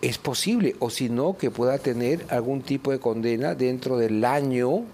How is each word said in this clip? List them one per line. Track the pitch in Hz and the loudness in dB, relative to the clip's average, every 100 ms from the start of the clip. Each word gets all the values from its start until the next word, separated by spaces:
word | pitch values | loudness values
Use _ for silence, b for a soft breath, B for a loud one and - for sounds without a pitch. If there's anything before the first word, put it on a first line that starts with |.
Es | 123 117 | -4 -2
posible, | - 127 185 240 160 - | -4 -2 0 2 2 0
o | 120 | -4
si | - 127 | -2 -2
no, | 117 151 190 | 0 0 0
que | 135 | -2
pueda | 101 123 139 | 0 0 2
tener | 139 120 120 170 156 | 0 0 0 0 0
algún | 123 117 135 | -2 0 -2
tipo | 127 139 135 | -2 -2 0
de | 135 | 0
condena | 123 113 113 117 143 156 | 0 0 0 0 0 0
dentro | 127 127 127 127 | 0 0 0 0
del | 113 107 | 2 2
año | 120 143 139 127 123 175 233 | 2 2 2 2 2 0 -2